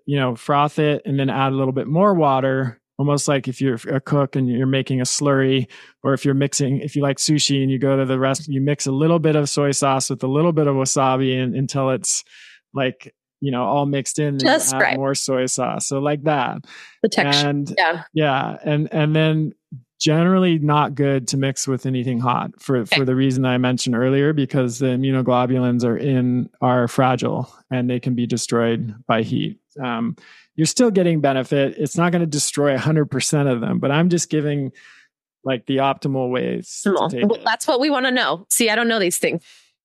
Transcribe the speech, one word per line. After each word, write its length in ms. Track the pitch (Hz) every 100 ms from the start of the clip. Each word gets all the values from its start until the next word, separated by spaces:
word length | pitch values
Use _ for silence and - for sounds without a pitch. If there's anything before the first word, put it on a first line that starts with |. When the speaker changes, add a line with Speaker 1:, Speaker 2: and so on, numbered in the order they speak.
| -
Speaker 1:
you 120 | 143
know, 180 | 127 117
froth 440 | - 143 147 -
it, 220 | 151 147 -
and 140 | 139
then 100 | 135
add 220 | 131 135
a 40 | 135
little 180 | 131
bit 140 | 131 123
more 260 | 156 208
water. 680 | 180 147 131 135 131 127 - _ -
Almost 300 | 143 143 -
like 220 | 139 135
if 100 | 123
you're 180 | 135 113 -
a 100 | 135
cook 380 | - 143 139 139
and 100 | 127
you're 180 | 120 135
making 360 | 135 131 131
a 20 |
slurry, 640 | 127 - 143 135 131 135 120 - - _
or 120 | 131
if 100 | 139
you're 100 | 143
mixing, 460 | 139 139 - 135 139
if 160 | 147 147
you 60 |
like 160 | 143 135
sushi 440 | - 151 - 139
and 80 | 135
you 80 | 131
go 200 | 135 135
to 80 | 131
the 120 | 131
rest, 300 | 131 135 -
you 140 | 135
mix 240 | 139 147 139
a 40 |
little 260 | 135 156 170
bit 160 | 156 151
of 140 | 143
soy 220 | - 143
sauce 380 | 135 139 135 -
with 140 | 127
a 40 | 131
little 260 | 143 170
bit 120 | 156 147
of 100 | 135
wasabi 680 | 131 143 131 131 131 127
and, 100 | 127 127
until 340 | 135 139 135
it's, 340 | 127 - - - - - - _
like, 400 | 139 131 - - _ _ _
you 100 | 143
know, 140 | 123 123
all 200 | 143 143
mixed 320 | 139 - -
in, 100 | 147
and 120 | 139
Speaker 2:
Just 340 | - 311 -
Speaker 1:
add 80 | 131
Speaker 2:
right. 140 | - 131
Speaker 1:
more 180 | 135
soy 320 | 139 - 131 127
sauce. 400 | - 120 107 -
So 120 | 139
like 240 | 143 147
that. 360 | 151 143 123 - - - - _
Speaker 2:
The 60 | 214
texture. 400 | - 147 143 143
Speaker 1:
And 240 | 143 143 185
Speaker 2:
Yeah. 260 | 165 170 -
Speaker 1:
yeah. 440 | 156 151 135 113 -
And, 240 | 156 147 156
and 200 | 160 151
then 380 | 156 156 156 156 - _ 127 _ _
generally 580 | 156 156 175 190 180 160
not 360 | 147 147 143 139
good 320 | 139 135 117
to 80 | 139
mix 300 | 135 135 -
with 180 | 127 135
anything 340 | 127 123 120
hot 300 | 123 - - -
for, 160 | - 127
Speaker 2:
Okay. 180 | 107 160
Speaker 1:
for 60 |
the 120 | 127 127
reason 300 | 135 127 131
I 120 | 123
mentioned 380 | 127 127 127 117
earlier, 340 | 127 139 143
because 480 | 151 131 143 123 120
the 80 | 135
immunoglobulins 960 | 127 135 131 127 123 123 127 123 120
are 140 | 120 113
in, 520 | 143 127 123 123 - _
are 260 | 131 127 117
fragile 600 | - 131 123 123 104 123 - _
and 180 | 127 123
they 100 | 123
can 160 | 131 120
be 100 | 120
destroyed 720 | 117 - 117 117 117 120 107 -
by 160 | 113
heat. 380 | 110 120 104 - _ 147
Um, 320 | 127 117 120 - - - _ -
you're 100 | 160
still 260 | - 240
getting 300 | 190 175 160
benefit. 540 | 139 131 123 143 139 -
It's 200 | 151 -
not 140 | 170
gonna 140 | 175 165
destroy 480 | 143 - - 143
a 40 | 131
hundred 260 | 127 156 147
percent 380 | 131 - 151 143
of 120 | 120
them, 180 | 113 123
but 120 | 135
I'm 180 | 147 175
just 200 | 175 -
giving, 420 | 156 147 143 135 - - - _ _ _ _
like, 220 | 131 127 -
the 120 | 135
optimal 520 | 139 131 147 135 123
ways 480 | 127 123 120 - -
to 60 | 202
Speaker 2:
Optimal. 180 | 170 131
Speaker 1:
take 120 | 147 208
Speaker 2:
Well, 100 | 226
Speaker 1:
it. 60 | 226
Speaker 2:
that's 220 | 226 -
what 120 | 247
we 100 | 294
wanna 220 | 269 254
know. 340 | 254 160 170 -
See, 200 | - 226
I 60 | 220
don't 120 | 233
know 120 | 226
these 180 | 180 -
things. 260 | 165 160 - - _ _